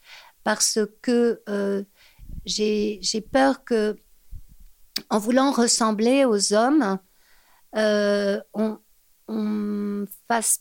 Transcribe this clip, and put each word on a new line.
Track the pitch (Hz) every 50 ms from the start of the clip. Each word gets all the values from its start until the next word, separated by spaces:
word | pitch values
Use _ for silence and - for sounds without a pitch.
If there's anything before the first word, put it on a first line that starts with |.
| _ - - - - - _ _ -
parce | 220 214 214 - - - 226 208 208 - _ -
que, | 254 240 240 233 233 214 - - -
euh, | 202 202 202 196 202 196 202 - _ _ - - _ - - - - - -
j'ai, | 185 - - 214 214 214 208 208 214 208 185
j'ai | 185 - - 220 214
peur | - - 269 269 277 262 - _
que, | - 240 220 214 214 208 - _ _ _ _ _ - - - - - - - - - - _ - - - - - -
en | 233 214
voulant | 202 226 247 262 262 285 262
ressembler | - 240 226 - - 226 220 214 202 220 240 262 277 269
aux | 247 214 202 190 - 208
hommes, | 214 233 254 302 320 240 196 196 185 - _ _ _ _ _ _ - _ _ _ _ _ _ -
euh, | 214 214 214 208 208 208 202 202 202 202 196 196 220 - - -
on, | 214 220 220 214 - _ _ _ _ _ _ _ _ _ -
on | 220 220 214 214 214 208 208 208 208 208 208 202 202 202 202 - - - _ -
fasse | 233 233 220 - - -